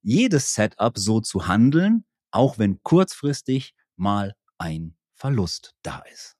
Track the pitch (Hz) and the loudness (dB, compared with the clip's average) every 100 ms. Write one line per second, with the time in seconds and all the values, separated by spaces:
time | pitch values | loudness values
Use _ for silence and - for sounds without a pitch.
0 | 98 143 254 156 - - 107 - 113 - | 2 2 4 2 0 -2 -2 0 -4 -2
1 | 98 110 110 95 87 98 127 156 196 226 | 0 0 0 -6 0 4 4 4 2 0
2 | - _ _ - 135 113 104 95 - 170 | -2 _ _ 0 0 2 -2 -2 2 2
3 | 185 - 143 139 - 131 - _ _ - | 2 -2 -6 -6 -4 -4 -6 _ _ -4
4 | 98 101 98 - _ _ 85 80 80 _ | -2 -2 -4 -10 _ _ -8 -8 -10 _
5 | _ _ 135 127 87 - - _ - - | _ _ -4 -2 -2 -6 -14 _ -14 -14
6 | - - - | -18 -20 -20